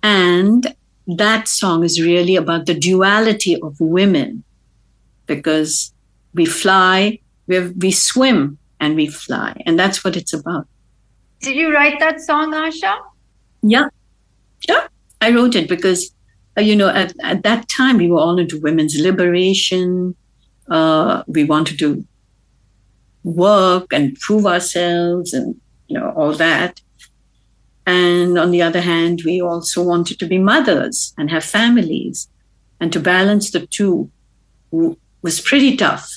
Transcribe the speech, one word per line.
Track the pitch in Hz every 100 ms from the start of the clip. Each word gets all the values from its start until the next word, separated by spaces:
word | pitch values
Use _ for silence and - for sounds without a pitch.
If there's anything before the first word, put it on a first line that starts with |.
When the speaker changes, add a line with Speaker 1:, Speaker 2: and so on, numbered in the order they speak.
Speaker 1:
And | 214 202 180 175 196 233 254 - _ _ -
that | 170 208 220 220
song | - 196 165
is | 170 165
really | 165 175 175
about | 185 170 165 160
the |
duality | 160 156 185 190 208 226 214 190 165
of | 156 143
women, | 160 175 202 170 127 - - _ _ _ _ _ _ _ _
because | 143 147 156 156 - - _ _ _ _
we | 170 330
fly, | - 202 190 185 185 208 226 _ _ -
we, | 185
we | 180 180 185
swim, | 190 - - 262 262 139 147 _ _
and | 151 156
we | 147
fly. | 147 - - - -
And | - 165
that's | 190 196
what | 190 180
it's | 170
about. | 156 151 170 - _ _ _ _ _ _ _
Speaker 2:
Did | 269
you | 269 320
write | 294 285 294
that | 311 320
song, | - 302 311
Asha? | 311 320 311 392 415 - _ _ _ _ _
Speaker 1:
Yeah. | 214 233 285 _ _ _ _ _ _ _ -
Yeah, | 466 - _ _ _
I | 220
wrote | 240 247
it | 220 165
because, | 175 185 175 - _ _ _ _ -
uh, |
you | 214
know, | 208 196
at, | - 180 -
at | - 180
that | 208 233 -
time, | - 262 240
we | 170
were | 170
all | 165 175
into | 170 151
women's | 151 160 156 143
liberation. | 165 190 180 175 185 190 - 185 180 180 180 180 _ _ _ _ -
Uh, | 165 160 156 160 - -
we | 160
wanted | 147 151 156 147
to | 151 143 - _ _ _ _ _ _ _ _ _ _ _
work | - 165 185 208 185 180 180
and | - 139 -
prove | - 214
ourselves | 202 175 180 175 175 175 175 175 175
and, | 131 - - _ _ _
you | 175
know, | -
all | - 151
that. | 151 165 156 175 - _ _ - _ _ _ _ _ _ _ -
And | 180 180 175 175 175
on | 175
the | 175
other | 170 170
hand, | 175 170 165 170
we | 156 180
also | 175 170 170 -
wanted | 175 175 170 -
to | 170
be | 185
mothers | 190 262 240 165 - - - -
and | 151
have | 160
families. | - 214 233 240 175 - - - - _ _ _ _ _
And | 170
to | 170
balance | 156 185 196 208 202
the | 175 -
two | - 202 175 - _ _ _ _ _ _
w-, | 165 165 165 _ _
was | 175 -
pretty | - 285 269 254
tough. | 208 - -